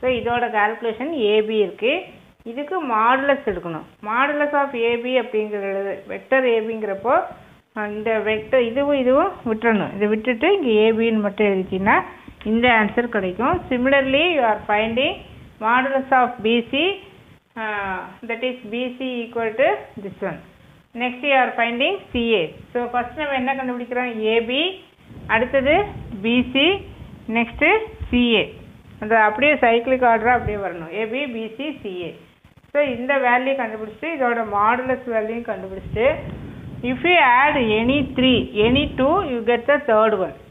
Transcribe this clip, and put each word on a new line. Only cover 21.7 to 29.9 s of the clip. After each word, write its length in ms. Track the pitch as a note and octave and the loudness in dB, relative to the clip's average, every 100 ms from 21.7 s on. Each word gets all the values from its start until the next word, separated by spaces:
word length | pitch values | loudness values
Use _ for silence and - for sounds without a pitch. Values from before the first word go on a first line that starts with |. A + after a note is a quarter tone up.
| A#3+ C#4+ G4 - | 0 -2 -2 -6
C 80 | B3 A#3 | -4 0
A. 200 | A3 D#3+ - - | 0 0 -6 -10
So, 100 | B3 | -6
first 340 | A#3+ B3 A#3+ - | -4 -4 -4 -6
நம்ம 180 | D4 | -4
என்ன 200 | C4+ B3+ | -2 -2
கண்டுபிடிக்கிறோம்? 680 | C4+ C4 B3 A#3+ B3 B3 A3 | -4 -4 -6 -6 -4 -4 -2
ஏ 180 | G#3+ A3+ | 0 0
பி, 200 | A3+ B3+ E4+ F#4+ - _ - - - | 0 -2 -2 -6 -18 _ -20 -18 -2
அடுத்தது 580 | A3 B3 C4+ C4 E4 G#4 - - G3 | 0 2 0 2 2 2 -6 -14 -6
பி 240 | G#3 A#3+ B3 | 0 0 2
சி, 120 | C4 D4 G4 - - - - - | 2 2 2 -4 -18 -18 -18 -4
next 480 | A3+ A#3 - D4 G#4+ A4 - - | -2 -2 0 2 2 0 -10 -2
சி 240 | B3 A#3+ | 2 4
ஏ. 200 | A3 C#3+ - - - - - | 2 0 -6 -20 -20 -20 -12
அந்த 220 | G#3+ A3+ | 0 4
அப்படியே 340 | G#3+ G#3+ C#4+ C#4+ | 4 4 2 4
cyclic 460 | B3 A#3 A#3 | 4 4 2